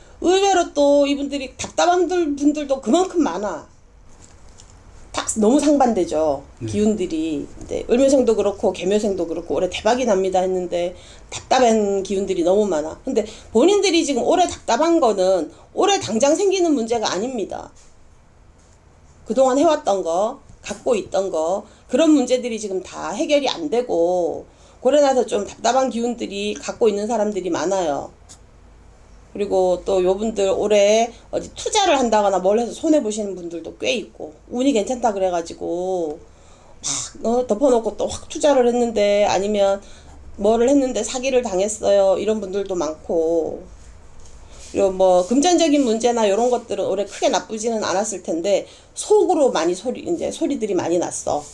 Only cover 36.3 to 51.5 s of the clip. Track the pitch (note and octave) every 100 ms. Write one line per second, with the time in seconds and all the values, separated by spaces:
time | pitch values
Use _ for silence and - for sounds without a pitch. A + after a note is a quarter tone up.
36.3 | - - - - - - - - - A3
37.3 | A#3+ B3 G#3 C#4 A#3+ A3 - C#4 - -
38.3 | E4 D4+ C4+ A#3+ A#3+ A#3+ G#3 G3+ G3+ G3+
39.3 | F3+ G3+ G#3 G3 G3+ - - - - -
40.3 | - G#3 A#3 A#3+ C#4+ C4 G#3 A#3 C4 B3+
41.3 | B3+ A#3 F#3 G#3 - G3+ G3+ F#3+ F#3 G#3
42.3 | A3 G3 F#3+ F#3+ F#3 D3+ D#3 - F3+ D#3+
43.3 | E3+ D#3 - F#3 - - - - - -
44.3 | - - - - - G3 F#3 F#3 F3+ F3+
45.3 | B3 D#4 F4 E4 D4 B3+ A3 A#3+ A#3+ G#3+
46.3 | G3 A#3+ A#3+ A#3 G3 F3 F#3+ G3+ - D#4+
47.3 | G3+ - A3 A3 A3+ D3 F3 G#3+ F#3+ -
48.3 | E3 F3+ F#3+ - - - - - G#4 E4
49.3 | E4 C4+ G3 E3 F3+ B3+ G#3+ - E4 D3+
50.3 | - D#4+ C#4 A3 G#3 - F3+ - - -
51.3 | D3 -